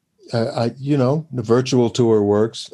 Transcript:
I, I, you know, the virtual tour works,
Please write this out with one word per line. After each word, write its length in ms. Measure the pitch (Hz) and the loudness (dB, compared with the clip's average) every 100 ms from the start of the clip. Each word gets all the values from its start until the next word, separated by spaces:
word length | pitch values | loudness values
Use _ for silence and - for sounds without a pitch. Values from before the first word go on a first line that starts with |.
| _ _ - | _ _ -8
I, 60 | 120 | -6
I, 320 | 113 - 117 131 | -4 -2 -4 -4
you 180 | 135 143 | -2 0
know, 300 | 127 151 156 | 0 0 -4
the 120 | 127 | -8
virtual 480 | 107 120 131 131 120 | 0 0 2 2 0
tour 320 | 117 117 110 | 2 2 2
works, 480 | 101 104 110 - - | 2 2 0 -4 -16